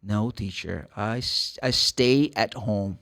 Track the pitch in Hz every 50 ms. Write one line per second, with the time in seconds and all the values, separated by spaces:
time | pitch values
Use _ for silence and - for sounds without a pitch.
0 | _ 98 104 104 107 117 127 - 110 98 90 - - 87 90 87 78 - _ -
1 | 104 107 113 123 120 - - - - - - - - 127 123 - - - - -
2 | 127 123 127 139 143 151 - - 107 113 - - 107 113 107 101 101 98 95 -